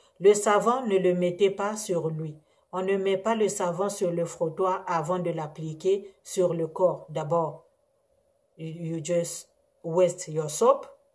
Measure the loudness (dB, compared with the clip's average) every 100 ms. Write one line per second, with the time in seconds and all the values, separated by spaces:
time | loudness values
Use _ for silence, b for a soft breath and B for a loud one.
0 | b b 6 6 6 4 4 0 2 2
1 | 2 2 0 2 0 2 -4 -4 -4 -2
2 | -2 -4 -8 -10 b b b -6 0 0
3 | 0 0 0 0 0 0 -2 0 -2 0
4 | -2 0 -4 -2 -4 0 0 0 -2 -2
5 | 0 -2 -2 -4 -6 -8 -10 -4 0 0
6 | B B -10 0 0 2 -4 2 2 2
7 | -6 -8 -2 0 0 -4 _ _ _ _
8 | _ _ _ _ _ -14 -12 -8 -8 -6
9 | -2 0 0 -6 -14 _ _ _ -4 4
10 | 4 2 -8 -4 -4 2 4 4 0 -18
11 | _